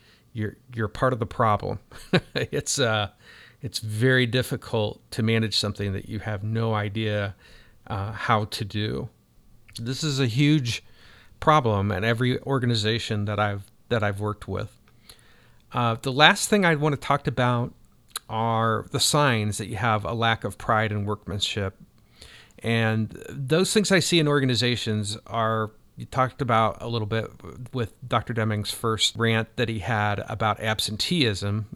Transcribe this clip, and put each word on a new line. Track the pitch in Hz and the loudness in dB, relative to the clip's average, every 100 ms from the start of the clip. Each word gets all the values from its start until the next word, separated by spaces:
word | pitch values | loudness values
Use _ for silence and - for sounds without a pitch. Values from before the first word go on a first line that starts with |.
| _ _ _ | _ _ _
you're, | 113 107 - - | -6 -6 -6 -10
you're | 113 107 | -4 -4
part | - 131 | 0 0
of | 120 | 0
the | 110 | -2
problem. | - 113 104 98 104 - - - | 0 2 2 -2 -8 -10 -20 -2
<laughs> | 185 - 135 | 0 0 -4
It's, | 123 - - - | -2 -2 -2 0
uh, | 120 107 101 - - - - _ | 2 2 -2 -6 -20 -20 -20 _
it's | - - | -10 -8
very | 110 107 127 127 123 | -6 2 4 4 4
difficult | 123 120 120 - 113 104 - _ | 0 -2 -6 -4 -2 -2 -4 _
to | - | -2
manage | 110 113 110 - | 2 2 2 0
something | 104 98 101 | -2 -2 -4
that | 95 - | -4 -6
you | 104 | -8
have | 110 104 | -6 -6
no | 107 110 113 | -4 -2 0
idea, | 107 104 104 107 104 98 - - - - - - | 0 -2 -2 -2 -2 -2 -6 -18 -20 -20 -20 -10
uh, | 101 98 | -6 -6
how | 104 - 110 107 | -4 0 2 0
to | - 104 | -6 -6
do. | 104 107 - 123 - _ _ - - - - | -4 -4 -4 -8 -12 _ _ -20 -20 -20 -10
This | 117 131 | -8 -4
is | 156 135 | -2 0
a | 131 | 2
huge | 117 147 151 120 - - - - - - - | 4 6 4 2 -4 -8 -20 -20 -20 -20 -2
problem | - 151 120 101 101 | 4 4 4 2 2
in | 92 | 0
every | 110 117 123 127 | 0 2 2 0
organization | 131 135 120 117 107 113 - 104 104 | -2 0 2 2 0 0 -2 -2 -2
that | 104 | 0
I've, | 104 101 - _ - | 0 -2 -8 _ -4
that | 117 | 0
I've | 104 98 | 0 0
worked | 107 107 - | -4 -4 -6
with. | 95 110 - _ - - - - - - - _ | -6 -6 -12 _ -20 -20 -20 -20 -20 -20 -20 _
Uh, | 123 117 113 | -2 0 -2
the | 135 | -2
last | 127 156 196 - | 6 6 6 2
thing | 208 | 2
I | 180 151 | 4 2
want | 151 | 2
to | 139 | -2
talk | - 143 - | 0 -2 0
about | 123 123 120 131 - - _ _ - - | 0 0 0 -2 -8 -20 _ _ -16 -6
are | 110 113 113 113 110 - | -2 0 2 2 0 -2
the | 135 | -2
signs | - 151 143 113 107 101 | 2 2 4 2 0 -4
that | 104 | -6
you | 101 | -2
have | 117 107 101 | 0 0 0
a | |
lack | 117 117 110 | 0 0 0
of | 107 - | -4 -6
pride | - 110 110 | 0 2 2
and | 104 101 | -2 -2
workmanship. | 104 - 101 - - 95 - - _ _ - - - - - | -4 -4 -4 -4 -2 -4 -6 -16 _ _ -20 -20 -20 -20 -10
And | 113 117 113 110 110 - - | -2 0 2 0 -2 -6 -12
those | 127 131 160 190 | -10 0 2 2
things | 214 202 | 2 4
I | 190 | 4
see | - 175 | 4 4
in | 147 | 4
organizations | 147 131 120 123 120 - 107 101 104 - | 4 4 2 2 0 0 -2 -2 -6 -6
are, | 113 110 113 107 - - - | -2 0 0 -2 -8 -20 -16
you | 117 | -6
talked | 135 127 - | 0 0 0
about | 131 113 113 - | 2 4 4 0
a | 120 | -4
little | 117 104 | -4 -2
bit | 110 - - 85 - 127 | -2 -4 -10 -16 -14 -8
with | 127 107 - 123 | -6 -6 -8 -2
Doctor | 120 - | -2 0
Deming's | 113 110 104 104 | 0 0 0 -4
first | - 113 110 - - | -4 -2 0 0 0
rant | 117 113 113 - | 2 2 0 -2
that | 117 | -2
he | 113 | -2
had | 120 110 104 101 - | -2 0 0 0 -4
about | 101 110 104 | -2 0 0
absenteeism | 110 107 - 107 - 175 120 98 101 104 104 | -2 -2 -2 -2 -2 2 2 0 -2 -4 -4